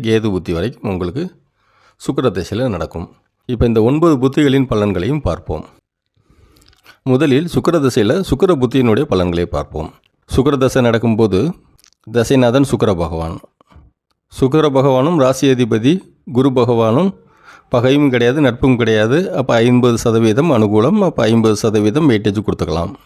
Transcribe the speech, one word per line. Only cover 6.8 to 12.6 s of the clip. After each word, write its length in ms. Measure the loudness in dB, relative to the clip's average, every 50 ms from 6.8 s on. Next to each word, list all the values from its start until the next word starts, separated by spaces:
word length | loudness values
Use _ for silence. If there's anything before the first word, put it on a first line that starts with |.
| _ -20 -20 _ -4 0
முதலில் 360 | 0 2 2 2 2 0 0 -2 -4
சுக்கிர 240 | -2 0 0 0 2 0
தசையில 320 | 2 2 2 2 2 0 -2 -2 -2
சுக்கிர 280 | -2 0 2 2 2 2 0
புத்தியினுடைய 420 | 0 0 2 2 2 2 0 0 0 0
பலன்களை 320 | 0 0 0 -2 -2 -4 -4 -4
பார்ப்போம். 320 | -8 -8 -8 -10 -12 -12 -12 -14 _ _ _ _ _ _ -4 -2
சுக்கிர 200 | 0 0 0 0 0 0
தசை 180 | 0 2 2 0 2
நடக்கும்போது 520 | 0 0 0 0 0 2 2 2 2 0 -2 -2 -4 -8 _ _ _ _ _ _ _ _ -14
தசைநாதன் 640 | -6 -4 -2 0 2 2 2 2 2 2 2